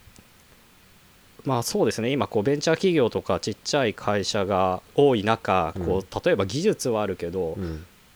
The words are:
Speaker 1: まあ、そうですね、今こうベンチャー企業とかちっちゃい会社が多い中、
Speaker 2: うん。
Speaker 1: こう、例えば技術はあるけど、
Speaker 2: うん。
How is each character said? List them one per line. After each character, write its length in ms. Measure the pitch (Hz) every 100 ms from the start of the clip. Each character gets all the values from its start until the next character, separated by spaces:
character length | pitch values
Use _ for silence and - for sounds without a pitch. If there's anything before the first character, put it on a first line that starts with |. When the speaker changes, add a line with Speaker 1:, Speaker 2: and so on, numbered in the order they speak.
| - - - - - - - - - - _ _ - -
Speaker 1:
ま 140 | 139 123
あ、 40 |
そ 220 | - 208
う 20 | 131
で 60 |
す 100 | -
ね、 80 | 117
今 160 | 139 104
こ 140 | 110
う 20 |
ベ 140 | 104 147
ン 40 |
チ 80 | 170
ャ 40 |
ー 40 | 160
企 180 | 190
業 140 | 160 113
と 140 | 95
か 160 | - 90
ち 140 | -
っ 40 | 104
ち 140 | - 147
ゃ 100 | 117
い 80 |
会 300 | - - 104
社 200 | 92 107
が 380 | 95 92 92 92 - -
多 180 | 143
い 80 | 117
中、 500 | 104 113 - 92 82 95
Speaker 2:
う 40 |
ん。 60 | 87
Speaker 1:
こ 120 | 95
う、 280 | 95 104 175
例 60 |
え 40 | 135
ば 80 |
技 180 | 95 127
術 260 | 208 - 131
は 140 | 107
あ 40 | 101
る 100 | 90
け 140 | 85
ど、 240 | 92 82 92
Speaker 2:
う 40 |
ん。 260 | 87 78 85 - -